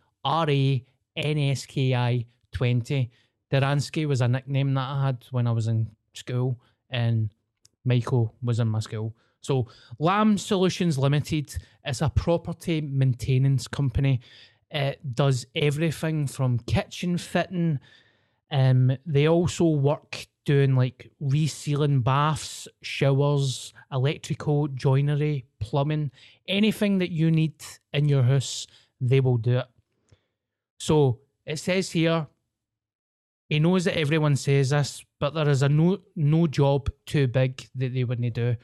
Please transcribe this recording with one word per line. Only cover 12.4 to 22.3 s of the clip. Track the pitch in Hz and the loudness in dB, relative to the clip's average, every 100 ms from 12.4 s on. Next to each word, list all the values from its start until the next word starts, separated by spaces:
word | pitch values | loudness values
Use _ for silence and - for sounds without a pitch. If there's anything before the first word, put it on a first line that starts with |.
| 170 165 - 156 | -2 -8 -4 -4
maintenance | 147 135 131 120 - 131 139 131 - | -2 0 0 0 0 2 2 2 -2
company. | - 139 - 139 131 - - - _ _ | -4 -2 0 0 0 -4 -20 -20 _ _
It | 151 139 - 139 | -4 -4 -6 -8
does | 117 139 127 - | 0 2 0 -2
everything | 160 147 143 165 - 160 156 143 | -2 -2 0 -2 -2 -4 -2 -4
from | - 127 120 | -2 0 0
kitchen | - 196 - - 180 175 | 0 -2 -2 -6 -4 -4
fitting. | - 180 160 180 165 143 - _ _ _ _ _ - | -2 -4 -2 -2 0 -2 -6 _ _ _ _ _ -4
Um, | 147 131 127 127 135 170 | 2 4 4 4 0 0
they | 139 151 | 2 4
also | 170 180 - 170 | 2 2 2 2
work | 151 139 156 - - - _ | 2 0 -2 -6 -16 -16 _
doing, | - 139 139 | 0 2 4
like, | 131 127 - - - | 2 0 -4 -20 -8
resealing | 139 147 156 - 147 143 147 139 | -2 0 0 -4 -4 0 2 2
baths, | 120 139 151 | 2 2 2